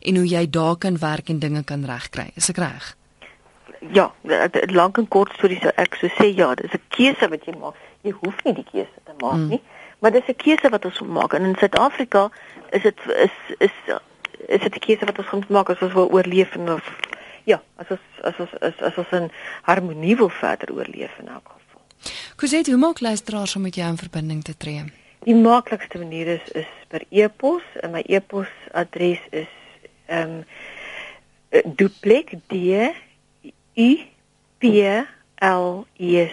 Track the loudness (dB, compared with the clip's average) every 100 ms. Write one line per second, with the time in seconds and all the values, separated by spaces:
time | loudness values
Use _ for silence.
0 | 0 2 2 2 0 0 0 0 -2 -2
1 | -2 -4 -4 -4 -2 -4 -6 -8 -8 -10
2 | -10 -12 -12 -4 -4 -2 -6 -8 -16 -20
3 | _ _ -20 _ _ _ -20 -20 2 4
4 | 4 0 -2 0 2 0 2 4 4 2
5 | 2 2 2 2 0 2 0 0 -2 -2
6 | -2 2 2 4 2 0 -6 -8 -4 2
7 | 2 2 -2 -2 -10 -12 -14 -16 -20 _
8 | -10 -6 -6 -4 -4 -4 -6 -8 -8 _
9 | -20 -8 -4 -2 -2 -4 -8 -20 -20 0
10 | 4 4 2 0 2 4 2 0 -4 -8
11 | -6 -2 0 0 0 2 2 4 2 0
12 | 0 2 2 -2 -20 -20 -4 0 0 -2
13 | -2 2 2 0 -12 0 0 0 -8 -8
14 | -10 _ -16 -12 -2 0 0 -2 -2 0
15 | -2 -6 -6 -6 0 2 2 0 0 2
16 | 4 4 4 2 0 -2 -6 -6 -8 -12
17 | -12 -12 -20 -4 0 0 -4 -14 -10 -10
18 | _ -10 -8 -8 -10 -6 -6 -4 -6 -4
19 | -4 -4 -4 -8 -16 -6 0 0 -2 -2
20 | 2 4 2 0 -4 -4 -6 -8 -10 -10
21 | -14 -14 -18 -18 -20 -20 _ _ _ _
22 | -16 -14 -16 -6 -2 0 2 4 4 2
23 | -2 -4 -4 -6 -4 -4 -4 -4 -4 -4
24 | -6 -8 -6 -6 -10 -12 -10 -10 -12 -16
25 | _ _ 4 6 8 6 2 -8 -8 -12
26 | -10 -6 -4 -4 -6 -10 -10 -14 -12 -12
27 | -2 2 2 2 -2 -2 -6 -12 -8 -8
28 | 0 0 0 -8 -8 -12 -8 -6 -4 -2
29 | -2 -2 -6 -10 -10 -16 -20 _ -20 _
30 | -8 -6 -6 -10 -16 -20 -20 -18 -16 -16
31 | -18 -20 _ _ _ 2 2 2 0 2
32 | 4 4 2 -12 -8 -2 0 2 0 -4
33 | -16 _ _ _ -20 -20 _ 2 4 4
34 | -2 _ _ _ _ _ 4 4 4 2
35 | -4 -12 _ -2 2 2 0 -6 -12 -6
36 | 0 2 2